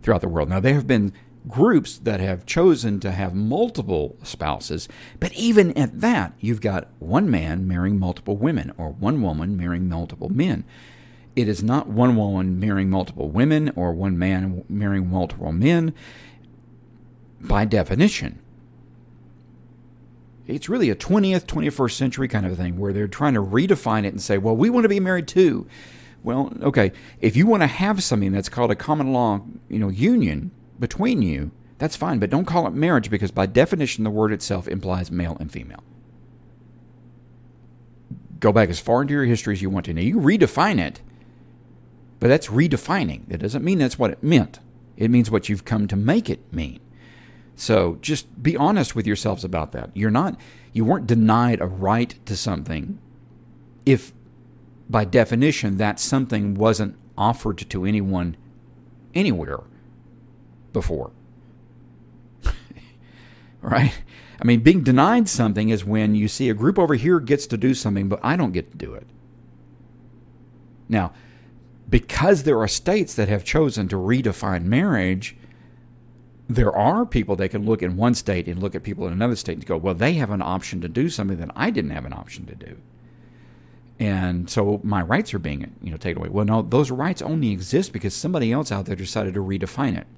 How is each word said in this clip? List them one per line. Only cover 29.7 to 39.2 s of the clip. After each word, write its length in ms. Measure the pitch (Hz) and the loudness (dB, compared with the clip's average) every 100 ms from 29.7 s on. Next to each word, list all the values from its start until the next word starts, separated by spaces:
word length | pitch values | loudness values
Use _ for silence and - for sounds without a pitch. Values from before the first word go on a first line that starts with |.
| 107 | -4
know, 100 | 101 | -2
union 640 | 95 156 247 113 73 180 - - - | 0 2 4 2 -2 -6 -12 -20 -8
between 440 | - - 220 226 | -6 -2 0 2
you, 280 | 98 71 73 - - - | 0 0 -6 -10 -20 -6
that's 180 | 156 - | -6 -4
fine, 220 | 165 135 | -2 0
but 120 | 101 | 0
don't 160 | 139 185 | 0 0
call 200 | 170 135 | 0 0
it 60 | |
marriage 380 | 87 160 151 101 | 0 2 2 2
because 200 | 104 98 | -2 -2
by 160 | - 95 | 0 2
definition, 560 | 113 143 180 139 - | 4 4 2 -2 -2
the 80 | 107 | -2
word 220 | 104 110 | 0 0
itself 340 | 107 - 95 87 | 0 -4 -6 -4
implies 440 | 95 92 90 90 | -6 -4 -4 -4
male 260 | 87 82 82 | -4 -4 -4
and 140 | 78 | -10
female. 320 | - 69 - - - - - - - - - - - - - - - - - - - - - - - - - - - | -10 -14 -18 -20 -20 -20 -20 -20 -20 -20 -20 -20 -20 -20 -20 -20 -20 -20 -20 -20 -20 -20 -20 -20 -20 -18 -18 -16 0
Go 120 | 110 | 4
back 180 | 104 98 | 6 4
as 100 | 85 | 2
far 220 | - 120 | 0 2
into 120 | 139 | 2
your 100 | 147 | 0